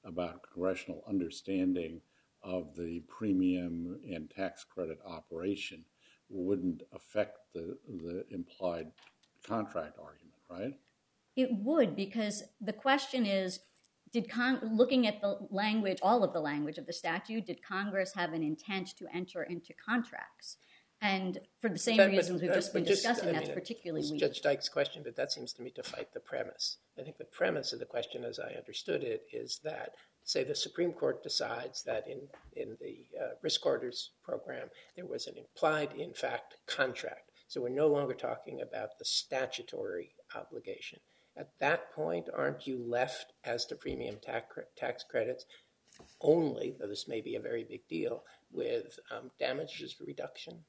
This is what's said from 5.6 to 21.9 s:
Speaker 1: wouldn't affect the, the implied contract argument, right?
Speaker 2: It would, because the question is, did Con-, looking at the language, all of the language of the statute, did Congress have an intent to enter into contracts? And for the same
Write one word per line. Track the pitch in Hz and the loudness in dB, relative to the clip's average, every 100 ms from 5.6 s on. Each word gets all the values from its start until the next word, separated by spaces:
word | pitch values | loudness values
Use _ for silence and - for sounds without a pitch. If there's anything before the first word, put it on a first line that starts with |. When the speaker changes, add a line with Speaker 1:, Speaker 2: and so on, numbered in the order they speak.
| - 80 82 _ _ _ _ | -4 -10 -20 _ _ _ _
Speaker 1:
wouldn't | 98 90 98 90 80 - | -4 0 2 2 -2 -6
affect | - - 104 101 - _ | -18 -4 -2 -2 -4 _
the, | 87 82 - - 95 | -8 -8 -10 -10 -8
the | 82 87 - | -6 -6 -6
implied | - 87 - 92 85 80 - - _ _ _ - | -8 -8 -2 0 0 -4 -12 -20 _ _ _ -4
contract | 110 104 - 76 - | -2 -2 -4 -6 -10
argument, | - - - _ _ | -18 -20 -20 _ _
right? | 87 110 143 _ _ _ _ _ - | -6 -6 -6 _ _ _ _ _ 0
Speaker 2:
It | 254 | 2
would, | 220 214 320 220 | 2 2 6 6
because | 151 196 233 214 208 - _ | 4 -2 0 -2 -2 -8 _
the | 208 | -6
question | 208 269 277 277 262 | 0 4 4 4 2
is, | 214 196 185 185 - _ _ _ _ | 4 4 2 -2 -12 _ _ _ _
did | 240 233 | -2 0
Con-, | 226 247 262 | 2 2 2
looking | 220 220 247 262 226 | 2 6 8 8 6
at | 208 | 4
the | 202 202 202 | 0 0 -2
language, | 196 214 220 202 185 | 2 4 4 4 4
all | 190 240 | 6 6
of | 190 | 6
the | 170 | 2
language | 151 147 147 156 | 0 0 -2 -4
of | 143 | -6
the | |
statute, | 170 170 165 - 226 190 | -4 0 0 0 -4 -4
did | - | -8
Congress | - 190 202 190 185 | -4 -2 0 2 0
have | 185 175 | 2 0
an | 160 | 2
intent | 151 156 - 190 185 - | 0 0 -2 -2 -2 -10
to | 185 | -6
enter | 175 180 180 | -4 -4 -4
into | 156 175 - | -4 -4 -8
contracts? | - - 240 233 - - _ - - _ - _ _ | -14 0 0 0 -6 -12 _ -16 -16 _ -20 _ _
And | 208 190 185 185 - _ | 2 4 0 -4 -8 _
for | 226 | 0
the | 165 | 2
same | - | 4